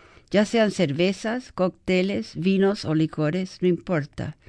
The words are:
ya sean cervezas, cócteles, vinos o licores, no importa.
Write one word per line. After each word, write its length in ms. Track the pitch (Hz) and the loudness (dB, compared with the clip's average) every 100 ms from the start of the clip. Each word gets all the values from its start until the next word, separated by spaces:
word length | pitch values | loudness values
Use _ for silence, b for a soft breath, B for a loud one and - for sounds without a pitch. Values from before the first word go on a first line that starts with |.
| b b b | b b b
ya 120 | 190 | 0
sean 280 | 214 233 214 | 2 2 2
cervezas, 800 | - 160 156 180 190 220 247 - | 2 0 2 0 0 -6 -6 -8
cócteles, 800 | - 190 - - 185 190 208 220 - | -2 -2 -2 -2 0 0 -4 -6 -2
vinos 480 | 175 190 196 208 | 0 2 2 0
o 100 | - | 0
licores, 640 | 156 160 - 151 185 185 - | 0 0 0 -2 -2 -6 -2
no 80 | 180 | 0
importa. 640 | 170 - 165 143 - 170 - | 0 -2 -2 -2 -8 -10 -10